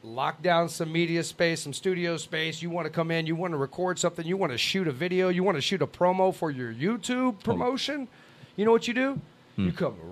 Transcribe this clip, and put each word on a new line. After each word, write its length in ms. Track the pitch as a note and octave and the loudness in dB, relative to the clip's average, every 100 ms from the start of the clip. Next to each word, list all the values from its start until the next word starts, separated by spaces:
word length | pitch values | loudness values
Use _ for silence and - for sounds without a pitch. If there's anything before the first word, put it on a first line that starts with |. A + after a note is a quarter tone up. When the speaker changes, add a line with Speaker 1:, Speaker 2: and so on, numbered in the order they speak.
Speaker 1:
lock 380 | A2 A#2 D3 D#3+ | -12 -4 -4 -2
down 260 | E3 E3+ E3+ | 2 2 2
some 240 | - E3 | -2 -2
media 320 | E3 E3+ E3 | 0 0 0
space, 380 | D#3+ - E3+ D#3+ | -2 0 0 0
some 100 | D3 | -4
studio 460 | C#3 F#3+ F3+ F3 E3 | -4 -2 0 -2 -4
space. 440 | D#3+ D#3+ D#3+ D#3+ | -4 -4 -4 -4
You 80 | E3+ | -6
wanna 200 | E3+ D#3 | -4 -4
come 200 | D#3+ E3 | -2 0
in, 160 | - D#3+ | 0 0
you 120 | E3 | -2
wanna 180 | F#3 D#3 | -2 -2
record 420 | C3+ - F3+ F3 | -2 -2 -2 2
something, 260 | F3 E3+ E3 | 0 0 -2
you 80 | F#3+ | 0
wanna 220 | F3 A#2+ | 0 0
shoot 280 | - F#3+ F3 | 0 0 0
a 20 | |
video, 380 | B2+ F3 F3+ F#3 | 0 0 2 2
you 140 | F3+ | 4
wanna 180 | F#3 D#3+ | 2 2
shoot 200 | - F#3 | 0 0
a 60 | C#3+ | 0
promo 480 | - F3+ F#3 F#3+ F3+ | 2 4 6 4 2
for 160 | E3 | -2
your 220 | C3+ A#2+ | -4 -6
YouTube 600 | A2+ E3 A#3 - B3 B3+ G3+ | -2 -2 -2 -2 0 0 0
Speaker 2:
Oh. 80 | |
Speaker 1:
promotion. 680 | - F3+ B3 C4 - D4 B3+ - - - - - | -2 0 0 -2 -4 -6 -8 -14 -20 -20 -10 0
You 80 | G#3+ | 4
know 60 | |
what 120 | A3+ A3+ | 4 4
you 40 | |
do? 280 | A#3+ C4 C#4 - - - - | 0 0 -2 -10 -18 -10 -2
Speaker 2:
Hmm. 100 | F#2 | 0
Speaker 1:
You 40 | |
come 240 | - D3+ G2 E2 | 0 -2 -4 -10